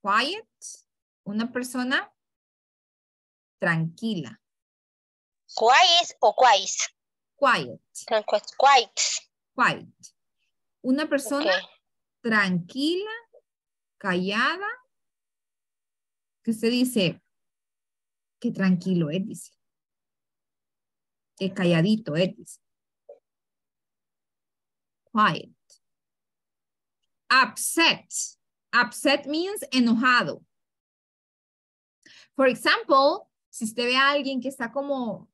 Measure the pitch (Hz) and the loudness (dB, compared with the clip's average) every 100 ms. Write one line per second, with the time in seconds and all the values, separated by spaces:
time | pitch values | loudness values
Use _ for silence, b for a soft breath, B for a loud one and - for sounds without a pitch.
0 | 202 214 269 403 - _ - - _ _ | 0 0 0 -6 -14 _ -20 -20 _ _
1 | _ _ - 214 240 247 247 254 247 294 | _ _ -8 -6 -4 -6 -8 -6 -4 -4
2 | 403 _ _ _ _ _ _ _ _ _ | -6 _ _ _ _ _ _ _ _ _
3 | _ _ _ _ _ _ 175 165 160 - | _ _ _ _ _ _ -4 -2 -4 -6
4 | 226 185 131 - _ _ _ _ _ _ | -8 -8 -10 -16 _ _ _ _ _ _
5 | _ _ _ _ _ - 226 285 359 349 | _ _ _ _ _ 0 4 6 6 4
6 | 339 - 233 - 254 202 190 - - _ | 0 0 0 6 6 6 0 -8 -8 _
7 | _ _ _ _ 269 214 123 110 _ - | _ _ _ _ 0 2 -2 -12 _ -20
8 | - 220 214 208 - - 277 269 220 - | -4 -4 0 -4 -4 2 6 6 2 -4
9 | - - _ _ _ - 214 143 - _ | -4 -4 _ _ _ 0 0 0 -10 _
10 | - _ _ _ _ _ _ _ 247 269 | -20 _ _ _ _ _ _ _ -2 -2
11 | 311 285 269 285 302 277 - _ _ _ | 0 -2 -2 -4 0 -2 -4 _ _ _
12 | _ _ 233 220 196 180 180 247 294 359 | _ _ -2 0 0 -2 -4 -4 -2 -2
13 | 427 453 466 _ _ _ _ _ _ _ | -6 -12 _ _ _ _ _ _ _ _
14 | 196 180 185 214 269 349 415 494 _ _ | -4 -2 -2 -2 -2 -4 -8 -10 _ _
15 | _ _ _ _ _ _ _ _ _ _ | _ _ _ _ _ _ _ _ _ _
16 | _ _ _ _ - 220 226 247 254 226 | _ _ _ _ -8 -2 -2 0 0 0
17 | 175 - _ _ _ _ _ _ _ _ | 0 -4 _ _ _ _ _ _ _ _
18 | _ _ _ _ 240 - 190 180 185 180 | _ _ _ _ -8 0 2 2 0 0
19 | 151 175 220 - - _ _ _ _ _ | 0 -4 -6 -12 -18 _ _ _ _ _
20 | _ _ _ _ _ _ _ _ _ _ | _ _ _ _ _ _ _ _ _ _
21 | _ _ _ _ 190 196 180 170 185 214 | _ _ _ _ -6 0 2 4 2 0
22 | 180 151 185 - - - _ _ _ _ | -2 -2 -2 -4 -20 -20 _ _ _ _
23 | - - _ _ _ _ _ _ _ _ | -20 -20 _ _ _ _ _ _ _ _
24 | _ _ _ _ _ _ _ _ _ _ | _ _ _ _ _ _ _ _ _ _
25 | _ 220 208 156 - _ _ _ _ _ | _ 0 0 0 -12 _ _ _ _ _
26 | _ _ _ _ _ _ _ _ _ _ | _ _ _ _ _ _ _ _ _ _
27 | _ _ _ 254 240 - - 330 330 208 | _ _ _ 2 2 -2 -4 2 2 0
28 | _ - - - _ _ _ 233 233 - | _ -10 -10 -14 _ _ _ 0 0 -2
29 | 285 285 277 311 370 415 - 254 233 226 | 0 0 -2 -6 -4 -8 -2 0 2 2
30 | 254 247 175 113 _ _ _ _ _ _ | 2 2 0 -8 _ _ _ _ _ _
31 | _ _ _ _ _ _ _ _ _ _ | _ _ _ _ _ _ _ _ _ _
32 | b b b - 262 240 294 403 440 269 | b b b 0 2 2 0 0 2 4
33 | 277 392 - _ _ - 220 220 240 262 | 4 2 -8 _ _ -10 -8 -4 -2 2
34 | 277 294 269 262 247 - 233 277 285 269 | 2 2 -2 -6 -8 -8 -8 -6 -6 -6
35 | 233 175 - | -6 -8 -14